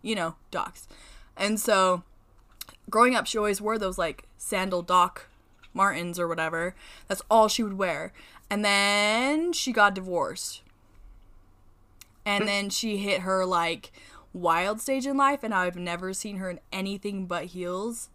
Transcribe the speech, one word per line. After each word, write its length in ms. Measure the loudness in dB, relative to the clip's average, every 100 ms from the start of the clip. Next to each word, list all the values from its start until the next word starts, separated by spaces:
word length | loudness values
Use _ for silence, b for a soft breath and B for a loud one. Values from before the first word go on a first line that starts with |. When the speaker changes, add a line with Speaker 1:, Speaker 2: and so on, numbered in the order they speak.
Speaker 1:
you 140 | -6 -4
know, 200 | -4 -8 -10
Docs. 380 | -8 -8 -10 -20 B B B B -4
And 240 | -2 0
so, 440 | 2 4 4 2 -4 -20 _ -20 _ -20 -20 -20 -2
growing 260 | 4 4 4
up, 120 | -2
she 100 | -2
always 220 | -2 -2
wore 180 | -2 -2
those, 200 | -2 -2
like, 260 | -4 -4 -18 -14
sandal 440 | -4 -2 0 -2
Doc 460 | 4 4 4 0 -20 _ _ _ -12
Martens 440 | 2 2 2 -6 -4
or 100 | -2
whatever. 460 | -2 -2 -2 -4 -8 B B -6
That's 120 | -6 4
all 200 | 6 6
she 140 | 2
would 140 | -2 -2
wear. 360 | -2 -2 -8 B B B -6
And 140 | 0
then 880 | 2 4 4 4 2 2 2 0 -2
she 220 | -2 0
got 200 | 4 4
divorced. 680 | 4 -4 -2 -2 -4 -10 -12 -20 _ -20 -20 -20 -20 -20 -20 -20 -20 -20 _ _ -20 -20 _ -2
And 180 | 0
Speaker 2:
Hmm. 40 | 0
Speaker 1:
then 220 | 0 -2
she 280 | -4 -2 -2
hit 240 | -2 -2
her, 240 | 0 0 2
like, 460 | 2 0 -4 -10 B B B B
wild 500 | -2 0 2 0 -2
stage 240 | -2 -2 0
in 120 | 2
life, 260 | 2 2
and 100 | -2
I've 220 | 0 0 -2
never 380 | -6 -6 -6
seen 240 | -8 -8 -8
her 120 | -8
in 100 | -10 -10
anything 540 | -6 -6 -6 -6 -6 -6
but 180 | -6 -6
heels 640 | -8 -6 -4 -6 -8 -14